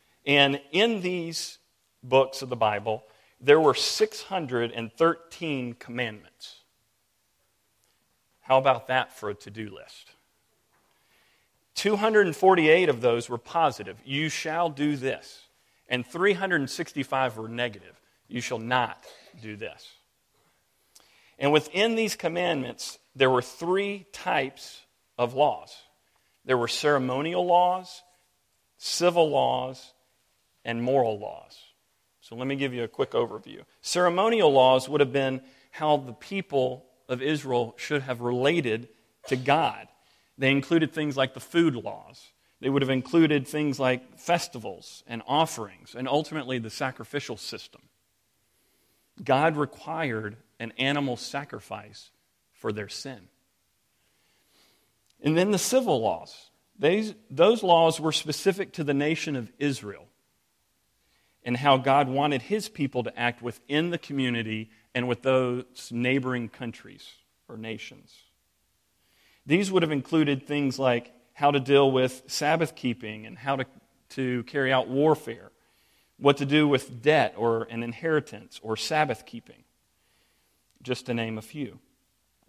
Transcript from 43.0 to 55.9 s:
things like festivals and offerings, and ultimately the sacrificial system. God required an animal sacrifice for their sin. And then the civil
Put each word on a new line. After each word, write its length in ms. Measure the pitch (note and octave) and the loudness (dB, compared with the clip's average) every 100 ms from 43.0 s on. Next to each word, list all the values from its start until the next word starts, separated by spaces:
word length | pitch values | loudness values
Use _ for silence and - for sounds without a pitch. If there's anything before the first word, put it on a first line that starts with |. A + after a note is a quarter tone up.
| B2+ E3+ D#3+ D3 C3 | 2 4 4 4 -2
things 320 | D3+ D3+ C3 | -2 -2 0
like 400 | C3 B2+ - - | 0 0 -6 -10
festivals 840 | - E3+ - B2 G#2+ F#2 - - - | -2 -2 -2 -10 -12 -14 -16 -20 -12
and 160 | A#2 - | -10 -2
offerings, 680 | C#3+ D#3+ - G#2 F#2 - | 0 0 -2 -12 -14 -18
and 140 | A#2+ C3 | -8 -2
ultimately 500 | C#3+ D#3 D#3 B2+ B2+ | -2 -2 -8 -6 -6
the 120 | A2+ | -6
sacrificial 640 | - C3+ - A2 C#3+ - G#2+ | -6 -8 -8 -10 -8 -8 -12
system. 540 | - G#2 - - _ _ _ _ _ _ _ _ _ _ _ _ _ - | -12 -14 -16 -20 _ _ _ _ _ _ _ _ _ _ _ _ _ -10
God 360 | B2 C3+ D#3+ D3 | 0 2 2 0
required 800 | C#3+ - - D#3+ D3+ A2 G#2+ A2+ _ - | -4 -6 -10 -6 -4 -4 -8 -12 _ -14
an 140 | A#2 A#2 | -12 -4
animal 400 | C3 C#3+ C#3 A#2+ | -2 0 -2 -6
sacrifice 920 | - C#3 D3 A2+ - G#2 G#2 G#2 - _ _ _ _ | -8 -10 -10 -14 -12 -14 -14 -20 -20 _ _ _ _
for 180 | _ A2+ | _ -6
their 160 | G#2+ G2 | -6 -8
sin. 400 | - C3+ A#2 F#2 _ _ _ _ _ _ _ _ _ _ _ _ _ _ _ _ _ _ _ | -12 -14 -16 -20 _ _ _ _ _ _ _ _ _ _ _ _ _ _ _ _ _ _ _
And 140 | D3 D#3+ | 0 2
then 140 | F#3+ | 2
the 80 | G3 | 0
civil 420 | - B3+ A#3+ | 2 0 2